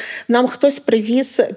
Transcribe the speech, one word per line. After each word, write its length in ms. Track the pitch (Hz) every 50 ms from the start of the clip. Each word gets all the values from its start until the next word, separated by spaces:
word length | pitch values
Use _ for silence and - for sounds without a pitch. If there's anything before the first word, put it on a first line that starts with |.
| - - - - - -
нам 180 | 233 247 254 254
хтось 300 | - - - 285 277 -
привіз 600 | - - 233 226 208 220 240 262 262 262 - - 220 - 196